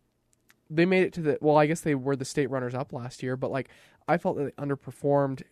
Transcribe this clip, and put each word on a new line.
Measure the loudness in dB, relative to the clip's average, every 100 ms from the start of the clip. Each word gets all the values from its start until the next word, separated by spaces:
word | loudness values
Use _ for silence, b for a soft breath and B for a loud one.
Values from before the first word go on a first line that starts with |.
| _ _ _ _ _ _ -4
they | 2 4
made | 4
it | 2
to | 0
the, | -2 2
well, | 4 6
I | 4
guess | 2
they | 0 0
were | 0 -4
the | -2
state | -2 -2
runners-up | -2 -4 -6 -6
last | -10 -12 -8
year, | -6 -4
but, | -4
like, | -4 -6 b b b b
I | 0
felt | 0 -2
that | -4
they | -6
underperformed | -6 -6 -8 -4 2 2 2 -2 -10